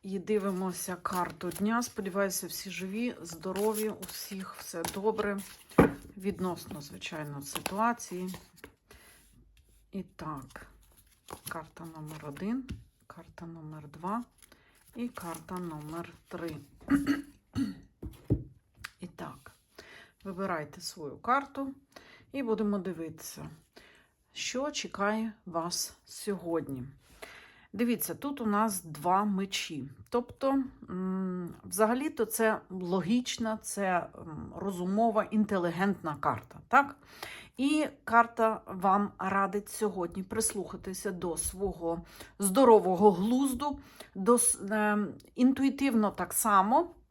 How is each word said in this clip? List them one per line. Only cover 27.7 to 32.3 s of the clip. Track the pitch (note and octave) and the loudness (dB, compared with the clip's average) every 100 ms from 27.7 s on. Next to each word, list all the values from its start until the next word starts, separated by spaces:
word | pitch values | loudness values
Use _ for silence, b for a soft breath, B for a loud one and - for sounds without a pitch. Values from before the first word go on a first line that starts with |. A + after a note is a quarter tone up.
Дивіться, | G3 A#3+ A3 - | 0 2 2 -2
тут | E3 C#4+ C#4 | -4 -6 -2
у | A3 | 2
нас | G3+ A3 F#3+ | 4 2 0
два | E3 D3+ F3 F#3 | -8 -2 4 4
мечі. | G#3 F#3+ G3 - - D3+ C#3 - - | 4 0 -2 -4 -4 -8 -8 -14 -2
Тобто, | A#3+ A#3+ - C4+ C4+ C4 - - | -2 -2 -2 2 2 0 -8 -8
м, | F3+ F#3 F#3+ F#3 F3+ F3 - | -4 -2 -2 -2 -4 -6 -10
взагалі-то | F#3 F3+ G#3+ B3 D#4 D#4 | -10 2 4 4 -2 -2
це | A3 | -2